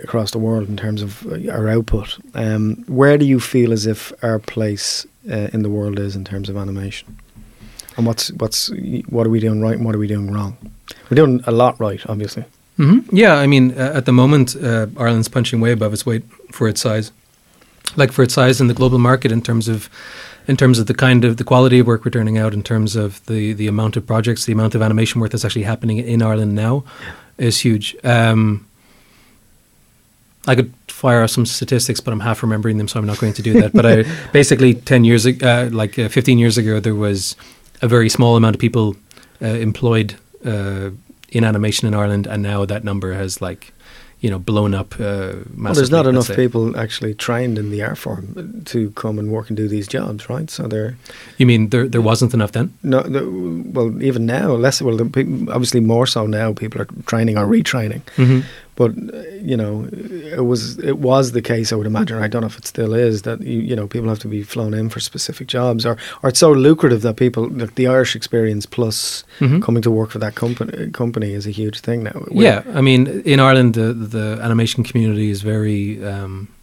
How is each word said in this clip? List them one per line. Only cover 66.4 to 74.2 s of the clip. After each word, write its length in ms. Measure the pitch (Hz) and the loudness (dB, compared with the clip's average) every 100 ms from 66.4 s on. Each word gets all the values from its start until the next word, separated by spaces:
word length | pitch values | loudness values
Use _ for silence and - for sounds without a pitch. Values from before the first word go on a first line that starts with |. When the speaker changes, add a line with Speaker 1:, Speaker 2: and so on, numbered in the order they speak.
| 170 | 6
Speaker 1:
lucrative 500 | 139 139 156 143 117 | 6 6 6 4 2
that 140 | 117 110 | 0 0
people, 320 | 127 120 117 | 0 0 -4
like, 240 | 143 113 | -6 -8
the 120 | - 127 | -2 2
Irish 260 | 131 123 | 2 2
experience 520 | 113 - 117 110 104 - | -4 -4 0 0 -2 -6
plus 580 | - 113 107 - - - - | -4 -2 -4 -8 -10 -14 -2
Speaker 2:
Mm-hmm. 200 | 131 160 | 2 2
Speaker 1:
coming 220 | 208 117 | 2 2
to 80 | 117 | 2
work 200 | 110 110 | 0 -2
for 80 | 110 | -4
that 140 | 107 - | -8 -4
compa-, 560 | 120 120 113 - - | -6 -4 -6 -8 -10
company 380 | - 120 120 104 | -4 -4 -4 -6
is 140 | 101 104 | -6 -8
a 40 | |
huge 300 | 107 107 - | -6 -6 -6
thing 240 | - 117 | -6 -6
now. 80 | 107 - - | -6 -10 -4
We're 120 | - | 4
Speaker 2:
Yeah, 180 | 214 101 254 | 4 4 -2
I 60 | 160 | 2
mean, 420 | 135 127 139 - - | 4 4 4 0 2
in 140 | 139 | 4
Ireland, 340 | 135 131 123 | 6 6 4
the, 180 | 113 113 | 4 0
the 460 | 120 107 113 | -2 -6 -6